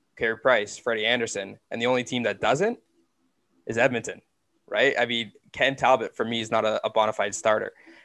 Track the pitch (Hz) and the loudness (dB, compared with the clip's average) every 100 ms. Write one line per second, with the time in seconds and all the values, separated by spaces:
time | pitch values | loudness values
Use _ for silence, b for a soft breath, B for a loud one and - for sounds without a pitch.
0 | _ - 113 110 135 117 104 - 123 113 | _ -4 -4 0 2 2 2 -6 -4 -2
1 | 107 123 113 101 98 104 _ 117 123 127 | 0 0 -2 -6 -8 -12 _ -4 0 0
2 | 120 123 110 98 110 139 208 240 _ _ | -2 -2 -2 0 0 2 0 -2 _ _
3 | _ _ _ _ _ _ - 113 127 117 | _ _ _ _ _ _ -6 0 2 0
4 | - 92 _ _ _ _ - 104 135 - | -6 -12 _ _ _ _ -6 2 2 2
5 | 120 117 104 - _ - 135 135 123 127 | 0 -2 -6 -12 _ -2 0 2 4 4
6 | 104 - 113 117 110 113 107 110 110 110 | 2 -4 -2 -2 -2 0 0 0 0 2
7 | 107 107 104 - 110 107 104 b b b | 2 0 -4 0 0 2 -2 b b b